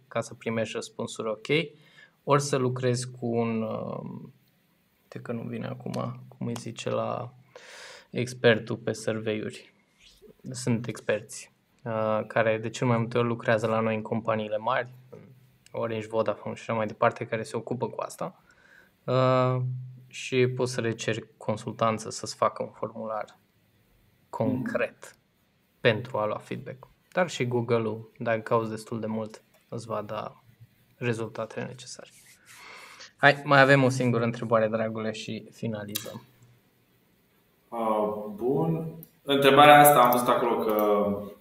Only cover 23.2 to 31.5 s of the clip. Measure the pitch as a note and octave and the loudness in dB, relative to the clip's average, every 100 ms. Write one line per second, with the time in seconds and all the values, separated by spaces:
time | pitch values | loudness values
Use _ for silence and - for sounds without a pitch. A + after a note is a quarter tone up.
23.2 | - - _ _ _ _ _ _ _ _ | -10 -16 _ _ _ _ _ _ _ _
24.2 | _ - A2+ B2+ - B2 A2 - - - | _ -4 -2 -2 -2 -2 -4 -6 -20 -20
25.2 | _ _ _ _ _ _ B2+ G#2+ - G#2+ | _ _ _ _ _ _ 2 2 -2 -4
26.2 | G#2+ - - A#2+ B2 - - _ _ - | -4 -4 -8 -10 -10 -16 -20 _ _ -2
27.2 | F3 - B2 A#2+ A#2 A#2 A2 A2 - - | -2 -2 -2 0 0 0 0 -6 -12 -8
28.2 | A#2 A2+ A2 A#2 A2+ A2 - A2+ G#2+ A2 | -2 -2 0 -2 -2 -6 -8 -8 -4 -6
29.2 | G#2+ - _ _ _ A#2+ A2 G#2+ G#2 G#2+ | -6 -12 _ _ _ -12 -8 -8 -6 -8
30.2 | A2 - _ _ - _ _ _ A#2+ A2 | -10 -14 _ _ -20 _ _ _ -4 -4
31.2 | A2 - A2+ | -6 -8 -10